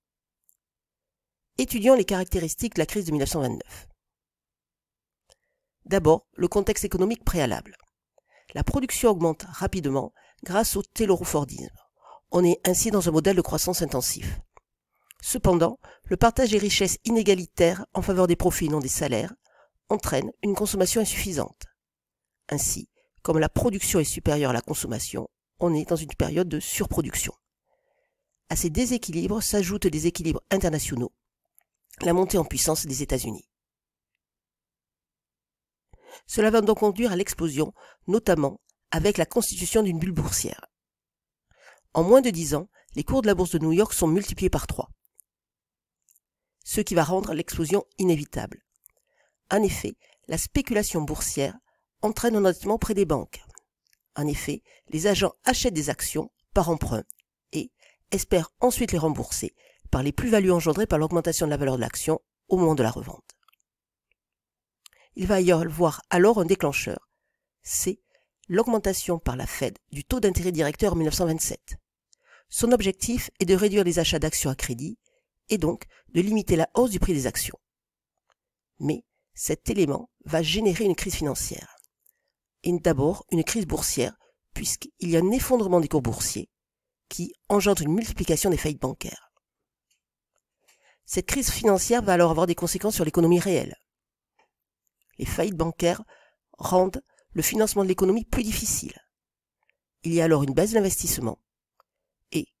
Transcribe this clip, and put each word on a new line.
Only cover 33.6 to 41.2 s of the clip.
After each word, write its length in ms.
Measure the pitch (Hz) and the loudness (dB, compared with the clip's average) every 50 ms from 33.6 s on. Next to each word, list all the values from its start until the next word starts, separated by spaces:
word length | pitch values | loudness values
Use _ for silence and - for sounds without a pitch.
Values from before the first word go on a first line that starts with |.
| _ _ _ _ _ _ _ _ _ _ _ _ _ _ _ _ _ _ _ _ _ _ _ _ _ _ _ _ _ _ _ _ _ _ _ _ _ _ _ _ _ _ _ _ _ _ _ _ _ - - - _ | _ _ _ _ _ _ _ _ _ _ _ _ _ _ _ _ _ _ _ _ _ _ _ _ _ _ _ _ _ _ _ _ _ _ _ _ _ _ _ _ _ _ _ _ _ _ _ _ _ -20 -20 -20 _
Cela 240 | - - - 214 220 | -6 0 2 2 4
va 120 | 220 226 | 4 4
donc 180 | 208 208 220 - | 4 4 2 4
conduire 320 | 214 208 190 196 233 240 | 2 2 2 2 0 0
à 40 | 185 | 0
l'explosion, 600 | 175 196 - - - 170 165 139 135 156 165 - _ - - - _ _ - | -2 -2 -4 -4 -4 -4 -2 -2 -2 -2 -4 -6 _ -20 -20 -20 _ _ 0
notamment 520 | 180 226 - - 180 156 143 139 180 - _ _ _ _ _ _ | 0 2 2 2 2 4 2 0 -2 -4 _ _ _ _ _ _
avec 280 | - 160 156 202 202 - | -2 0 0 2 2 0
la 80 | 165 | 0
constitution 580 | - - 240 220 - - 175 180 170 - 226 214 | 0 0 -2 -2 -2 -2 -4 -4 0 2 2 2
d'une 160 | 196 170 165 | 2 0 -2
bulle 120 | 160 185 | -2 -4
boursière. 540 | 180 156 147 143 - - - - - - - - _ _ _ _ _ _ _ _ _ _ | -2 -2 -2 -2 -2 -4 -4 -6 -8 -12 -16 -20 _ _ _ _ _ _ _ _ _ _